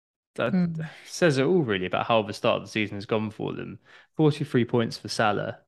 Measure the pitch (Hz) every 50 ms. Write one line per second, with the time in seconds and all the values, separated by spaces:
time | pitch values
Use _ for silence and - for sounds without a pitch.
0 | _ _ _ _ _ _ _ - - 123 190 180 180 170 165 160 160 156 - -
1 | - - - - 180 165 135 131 131 160 190 180 139 113 101 92 90 90 - 104
2 | 110 - 120 113 104 104 101 - - 117 101 95 92 98 - 110 104 95 104 101
3 | 101 - 113 107 107 104 - - 104 95 87 87 90 90 95 - _ _ - -
4 | - _ _ - 156 151 147 - 147 - - 127 113 - - 120 113 - - -
5 | - 104 - - 113 104 104 104 104 104 - - _